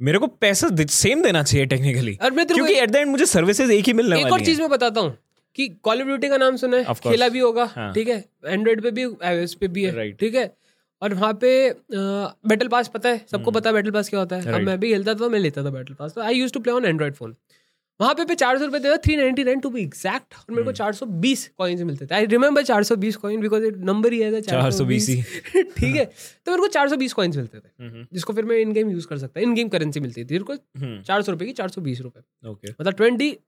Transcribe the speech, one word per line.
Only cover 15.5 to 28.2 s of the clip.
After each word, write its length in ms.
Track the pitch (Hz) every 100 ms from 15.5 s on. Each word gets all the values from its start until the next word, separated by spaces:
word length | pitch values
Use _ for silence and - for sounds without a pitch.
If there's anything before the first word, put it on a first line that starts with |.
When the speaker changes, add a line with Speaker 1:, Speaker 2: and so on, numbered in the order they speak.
| 143 139
Speaker 2:
था 40 |
बैटल 240 | 131 131
पास, 180 | 139 147
तो 100 | 196
I 120 | 220
used 240 | 254 254 277
to 40 |
play 160 | 226 240
on 120 | 226
Android 220 | 160 147
phone। 200 | 139 113 113 _ _ _ _ _ -
वहाँ 140 | 226 294
पे, 100 | 330
पे 100 | 339
चार 240 | 254 262
सौ 60 | 294
रुपये 140 | 285
देता 140 | 269
था, 40 | 311
थ्री 180 | 311 302
नाइंटी 280 | 262 254
नाइन 160 | 254 269
to 80 | 269
be 120 | 240
exact, 260 | 170 - 185
और 400 | 247 - - -
मेरे 60 | 233
को 60 |
Speaker 1:
हम्म। 100 | 233
Speaker 2:
चार 220 | 202 208
सौ 120 | 208 247
बीस 460 | 170 226 262 - -
कॉइन्स 240 | 180 180
मिलते 240 | 170 139 139
थे। 220 | 185 214
I 20 |
remember 340 | 233 277 285
चार 200 | 269 220
सौ 120 | 208 220
बीस 200 | 214 208
कॉइन 320 | 202 220 214
because 240 | 214 220
it 120 | 196 185
number 220 | 208 226
ही 80 | 233
है, 220 | 214 220
Speaker 1:
चार 300 | 214 127 131
सौ 140 | 190 127
बीस 240 | 123 107
ही। 140 | 127
Speaker 2:
<laughs> 320 | 117 - - 370
ठीक 320 | 370 - 240 294
है, 100 | 240 - - - -
तो 60 |
मेरे 100 | 359
को 60 | 392
चार 220 | 302 285
सौ 60 | 285
बीस 180 | 254
कॉइन्स 240 | - 180 143
मिलते 200 | 120 113
थे, 260 | - _
Speaker 1:
हम्म। 240 | 120 113 123
Speaker 2:
जिसको 200 | 175